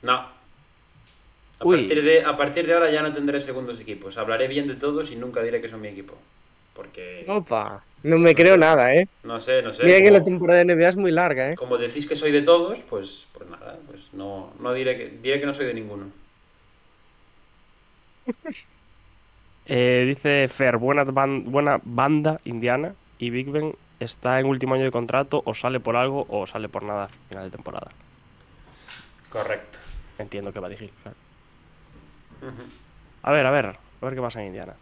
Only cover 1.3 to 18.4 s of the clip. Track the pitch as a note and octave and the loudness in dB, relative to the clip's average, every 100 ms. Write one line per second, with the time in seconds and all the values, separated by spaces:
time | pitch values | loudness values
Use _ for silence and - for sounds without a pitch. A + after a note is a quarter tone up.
1.3 | _ _ _ E3+ F3 B2+ D3+ D3 D#3+ D#3 | _ _ _ 2 4 4 2 6 4 4
2.3 | C#3+ C#3+ D3 D#3 E3+ E3 D3+ D3+ D3 C#3+ | -2 -2 -2 2 4 4 2 -2 -2 -2
3.3 | C#3+ C#3 B2+ B2+ A2 G#2+ G2 G2 A2+ A2 | -4 -6 -10 -10 -12 -14 -14 -14 -8 -4
4.3 | A2+ C3 C#3+ C#3+ B2+ C#3+ D3 - A#2 B2 | -2 -2 -2 -4 -4 -4 -4 -6 -10 -8
5.3 | A#2+ A#2 A#2 A#2 A2 G#2+ G2+ G2 - _ | -4 -4 -4 -8 -14 -14 -16 -20 -20 _
6.3 | _ _ _ _ - - - F2+ F2+ - | _ _ _ _ -20 -20 -18 -18 -16 -6
7.3 | G3+ E3+ A2+ G#2 G2+ _ _ D3 E3 E3+ | -6 -2 -4 -4 -10 _ _ 2 6 6
8.3 | D#3+ E3+ F#3+ D#3 D#3 B2 D3 F#3+ _ A2 | 8 8 8 8 6 6 4 2 _ -12
9.3 | A2+ B2 C3 A#2 G#2 C3 F#3+ G3 G3 E3+ | -10 0 0 0 2 6 8 10 8 6
10.3 | F3+ E3+ F3 F3 E3+ E3+ F#3 F#3+ D#3+ E3+ | -2 4 6 6 6 4 4 0 2 0
11.3 | C3+ C3 E3+ B2 A#2+ A#2 C#3+ D3 D3+ D3+ | 0 -2 -4 -4 -4 -4 -6 -6 -2 2
12.3 | D3 D3 E3+ F3 A#3 - G#2+ F#2+ - - | 2 6 4 4 -6 -8 -10 -10 -16 -20
13.3 | - F2+ F2 - - G2 G2 - F#2+ G2 | -20 -20 -20 -18 -20 -20 -20 -20 -14 -12
14.3 | G2 F#2 - B2 B2+ C3 B2+ - - A#2+ | -12 -14 -10 -6 -4 -2 -4 -8 -10 -4
15.3 | C#3 C#3+ C#3 C3 A2+ G#2+ G2+ G2 - - | -4 -4 -6 -6 -6 -10 -14 -16 -20 -20
16.3 | _ _ _ _ _ _ _ _ _ _ | _ _ _ _ _ _ _ _ _ _
17.3 | _ _ _ _ _ _ _ _ _ - | _ _ _ _ _ _ _ _ _ -12
18.3 | A#3 | -12